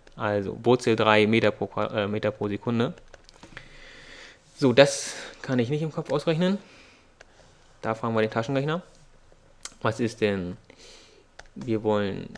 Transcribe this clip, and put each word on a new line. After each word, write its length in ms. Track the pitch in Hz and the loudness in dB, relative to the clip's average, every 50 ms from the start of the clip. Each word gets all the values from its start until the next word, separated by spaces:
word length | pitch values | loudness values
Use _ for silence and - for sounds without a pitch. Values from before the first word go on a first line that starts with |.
| - - - | -20 -20 -12
Also 440 | - 117 104 104 104 98 95 - 117 | -6 -4 -2 -2 -2 -4 -4 -6 -2
Wurzel 320 | 113 117 123 123 - 120 113 | 2 2 2 4 4 2 2
drei 320 | 110 110 110 110 107 107 | 4 4 6 6 6 6
Meter 240 | 107 113 113 107 104 | 6 4 4 4 2
pro 160 | - - - | 0 0 -6
Qua-, 380 | - - 110 107 - - 110 101 | -6 -4 -4 -6 -4 -2 -2 -2
äh, 20 | |
Meter 240 | 101 104 107 - 107 | -2 -4 -4 -4 -4
pro 180 | - - 104 104 | -4 -4 -6 -6
Sekunde. 460 | 101 104 - 120 117 113 120 156 175 - - - - - - - - - - - - - - - - - - - - - - - - - - - - _ _ _ - | -6 -4 -4 -2 -2 0 -2 -2 -4 -10 -18 -20 -20 -20 -20 -20 -20 -20 -20 -20 -20 -20 -20 -20 -20 -20 -20 -20 -20 -20 -20 -20 -20 -20 -20 -20 -20 _ _ _ -6
So, 160 | - 147 127 | 0 2 4
das 420 | 117 135 143 143 - - - - - - - - - - | 8 8 8 6 6 -4 -8 -10 -12 -12 -14 -16 -16 -12
kann 180 | - - 131 123 | -6 -2 0 0
ich 120 | 117 117 | 0 0
nicht 120 | 147 151 | -2 -4
im 80 | 160 156 | -4 -6
Kopf 220 | - 165 156 - | -6 -8 -4 -2
ausrechnen. 460 | 131 147 - 170 160 160 180 180 202 196 - - - - - - - - _ _ _ - - _ _ - - - - _ _ _ _ _ | -2 -2 0 0 0 0 0 0 0 -2 -6 -12 -20 -20 -20 -20 -20 -20 _ _ _ -20 -20 _ _ -20 -20 -20 -20 _ _ _ _ _
Da 160 | - 110 110 | -6 -6 -6
fragen 180 | - - 117 113 | -4 -4 -2 0
wir 60 | 110 | 0
den 100 | 110 110 | 0 0
Taschenrechner. 520 | - 117 113 - 139 135 139 156 156 180 - - - - - - - - - - - _ _ - - - - - - - | 0 -2 -2 -2 -2 -2 -2 -2 -4 -6 -8 -12 -20 -20 -20 -20 -20 -20 -20 -20 -20 _ _ -20 -20 -20 -20 -20 -10 -4
Was 180 | - 117 107 - | -4 -4 -2 -2
ist 220 | 120 110 - - | -2 -4 -2 0
denn, 360 | 110 104 98 95 90 87 90 - - - - - - - - - - - - - _ _ _ - - - - | 0 0 0 -2 -4 -6 -10 -12 -16 -20 -20 -20 -20 -20 -20 -20 -20 -20 -20 -20 _ _ _ -20 -20 -20 -16
wir 260 | - 131 123 110 107 | -10 -6 -4 -2 -2
wollen 460 | 110 107 107 104 101 98 95 95 - - - | 0 0 0 0 0 -2 -4 -8 -10 -14 -16